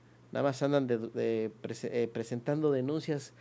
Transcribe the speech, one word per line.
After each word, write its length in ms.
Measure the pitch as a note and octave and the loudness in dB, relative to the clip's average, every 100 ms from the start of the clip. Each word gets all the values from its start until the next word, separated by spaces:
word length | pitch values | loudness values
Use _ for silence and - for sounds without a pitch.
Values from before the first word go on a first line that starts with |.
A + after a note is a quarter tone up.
| - - - | -20 -20 -8
nada 100 | - | 0
más 200 | C#3 C3 | 0 2
andan 240 | C#3+ C#3+ B2+ | 2 2 4
de, 120 | A#2 | 0
de 520 | A2 A#2 A2+ A2+ A2 - | 0 -2 0 0 -2 -6
prese-, 280 | - A2+ B2 | -10 -6 -2
eh, 180 | A#2+ A#2 | 0 0
presentando 640 | A#2 A2+ A#2+ C3 D3 D3+ | -2 -4 -4 -2 2 2
denuncias, 600 | C3+ C3 D#3 D#3+ D3 B2 - | 2 0 -2 -2 -4 -6 -18